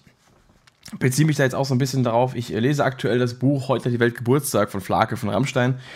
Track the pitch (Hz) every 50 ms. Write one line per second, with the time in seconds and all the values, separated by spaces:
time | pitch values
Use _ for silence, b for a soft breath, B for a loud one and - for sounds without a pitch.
0 | _ - _ _ _ _ _ _ _ _ _ _ _ - _ _ _ - - -
1 | 131 127 127 143 151 160 147 143 139 127 131 - 139 131 135 123 139 131 - 131
2 | 123 120 110 120 131 127 131 - 117 - 80 107 113 139 151 143 - 135 131 -
3 | - 113 113 123 127 120 117 - 123 135 143 135 127 - 127 113 - 131 120 117
4 | 120 120 117 - 120 113 131 151 151 - - 104 107 - - 98 90 - 101 87
5 | 110 - 113 - 110 101 104 107 135 131 - 131 123 127 131 127 B B B